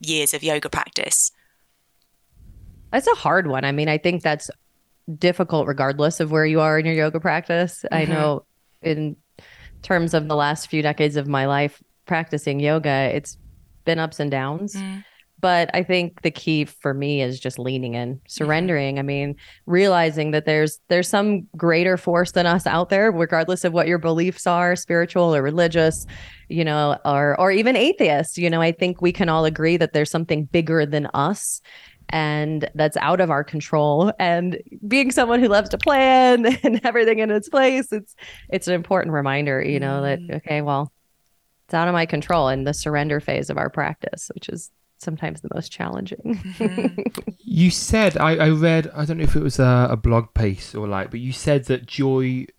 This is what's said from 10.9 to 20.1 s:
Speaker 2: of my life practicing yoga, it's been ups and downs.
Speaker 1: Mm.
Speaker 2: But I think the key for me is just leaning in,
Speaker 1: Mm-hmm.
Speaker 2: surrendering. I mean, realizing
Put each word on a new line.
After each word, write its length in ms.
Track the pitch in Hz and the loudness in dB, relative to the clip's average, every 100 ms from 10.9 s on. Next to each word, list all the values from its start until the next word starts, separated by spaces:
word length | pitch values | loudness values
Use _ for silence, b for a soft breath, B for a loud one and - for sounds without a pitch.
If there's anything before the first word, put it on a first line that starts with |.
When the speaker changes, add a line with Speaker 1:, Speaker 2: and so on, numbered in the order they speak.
| 147 151 147 | 0 0 0
Speaker 2:
of 120 | 143 | -2
my 180 | 139 135 | 0 0
life 360 | 143 143 - _ _ - | 0 -2 -4 _ _ -6
practicing 540 | 165 165 147 - 139 | -4 -4 -6 -4 -2
yoga, 500 | 147 160 151 135 135 | 0 0 0 0 0
it's 220 | 151 - - - - _ _ | -2 -6 -16 -20 -20 _ _
been 140 | - 165 | -4 -2
ups 220 | 160 156 | -4 -4
and 100 | 147 | -4
downs. 440 | 135 135 160 202 | -4 -4 -6 -8
Speaker 1:
Mm. 300 | 202 190 190 B B _ _ | -10 -10 -12 B B _ _
Speaker 2:
But 300 | 185 175 170 | 0 2 0
I 120 | - | -2
think 380 | 180 180 175 - | 0 0 -2 -4
the 100 | 170 | -4
key 320 | - - 156 | -4 -2 -2
for 280 | 147 - 143 | -2 -6 -6
me 300 | 139 143 143 | -4 -2 -2
is 160 | 127 127 | -2 -4
just 200 | 131 127 | -8 -6
leaning 360 | 127 131 127 | -6 -4 -4
in, 200 | 120 120 135 | -6 -6 -10
Speaker 1:
Mm-hmm. 60 | - | -12
Speaker 2:
surrendering. 720 | - 151 156 180 156 139 139 | -6 -2 0 0 -2 -2 -4
I 40 | |
mean, 340 | 139 139 143 139 B B - | -4 -4 -6 -8 B B -2
realizing 680 | 175 196 175 165 | 2 4 4 2